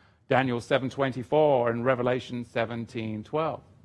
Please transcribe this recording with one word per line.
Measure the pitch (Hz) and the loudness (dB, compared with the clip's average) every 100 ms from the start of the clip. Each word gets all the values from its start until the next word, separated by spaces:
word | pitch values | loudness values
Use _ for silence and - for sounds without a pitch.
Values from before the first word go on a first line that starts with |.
| _ _ - | _ _ 2
Daniel | 127 131 120 | 2 2 -2
seven | - 131 127 | 0 0 0
twenty-four | - 135 127 113 151 151 131 120 | -2 -2 -2 0 2 4 4 2
and | 117 | 0
Revelation | 123 123 123 127 - 123 | 0 2 0 -2 -4 -10
seventeen | 120 120 110 117 110 117 110 107 | -6 -4 -2 -4 -8 -8 -6 -6
twelve. | - 151 160 - - - | -4 -4 -4 -6 -14 -14